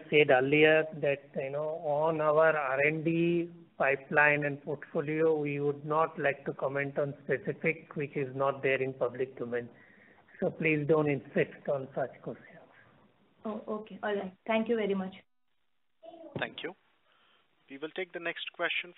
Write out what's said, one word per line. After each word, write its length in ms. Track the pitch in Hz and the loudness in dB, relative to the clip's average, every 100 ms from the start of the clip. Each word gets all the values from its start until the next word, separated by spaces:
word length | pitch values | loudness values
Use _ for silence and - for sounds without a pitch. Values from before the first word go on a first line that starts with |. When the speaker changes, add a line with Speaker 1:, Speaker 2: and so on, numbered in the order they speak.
| - | 4
Speaker 1:
said 200 | 151 147 | 4 6
earlier, 560 | 127 135 151 156 156 156 156 | 6 6 6 8 6 2 -2
that, 280 | 143 139 143 - | -2 -2 -4 -8
you 140 | 135 | -6
know, 300 | 143 156 165 | -4 -4 -4
on 380 | 160 147 160 160 | -2 0 2 2
our 340 | 151 151 160 156 | 4 6 6 4
R 240 | 135 135 | 0 2
and 240 | 147 160 | 2 2
D 460 | 156 165 170 170 170 - - - | 0 2 2 2 -2 -8 -14 -2
pipeline 680 | 139 135 - 151 147 147 147 | 0 0 0 4 6 4 0
and 180 | 139 | -4
portfolio, 760 | - 143 - 170 147 156 160 156 | -6 -8 -6 -4 -2 2 2 2
we 220 | 147 143 | 0 -2
would 260 | 143 139 151 | -2 -4 -2
not 320 | 151 160 - | 0 0 0
like 280 | 143 139 - | -2 -2 -6
to 80 | |
comment 440 | 143 139 139 139 139 | -4 -4 -2 -2 -2
on 160 | 143 127 - | -4 -4 -4
specific, 640 | 127 - 147 165 160 - 165 | -2 -2 -2 -2 -2 -6 -8
which 200 | 143 151 | -6 -4
is 180 | 131 | -6
not 300 | 131 139 131 | -2 -2 0
there 180 | 135 135 | 0 0
in 120 | 131 | -2
public 440 | 131 123 123 131 - | -2 -2 -2 -6 -6
domain. 300 | 120 120 120 - - - - - _ - | -6 -6 -8 -14 -20 -20 -20 -20 _ -6
So 100 | 180 | -4
please 360 | - 160 151 143 | 0 0 2 2
don't 220 | 156 147 | 2 2
insist 580 | 139 - 185 143 - - | 0 -2 -2 -2 -4 -4
on 160 | 139 131 | -4 -4
such 180 | - 135 - | -6 -6 -8
questions. 260 | - 117 - - - - - _ _ _ _ _ | -14 -14 -16 -20 -20 -20 -20 _ _ _ _ _
Speaker 2:
Oh, 180 | 220 214 - | -10 -10 -8
okay. 320 | 214 - 190 | -8 -8 -8
All 140 | 214 202 | -4 -4
right. 180 | 190 - - | -6 -8 -2
Thank 220 | 226 220 | 0 0
you 60 | 233 | 0
very 180 | 202 190 | 0 -2
much. 180 | 190 - - _ _ _ _ _ _ _ - - 320 - | -4 -10 -20 _ _ _ _ _ _ _ -20 -20 -14 -8
Speaker 3:
Thank 240 | 120 117 | -8 -8
you. 100 | 156 196 _ _ _ _ _ _ _ _ _ | -12 -14 _ _ _ _ _ _ _ _ _
We 80 | 139 | -12
will 140 | 156 185 | -10 -10
take 160 | 180 | -10
the 80 | 175 | -8
next 320 | 170 165 - | -8 -8 -10
question 400 | - 170 - 175 | -6 -4 -4 -8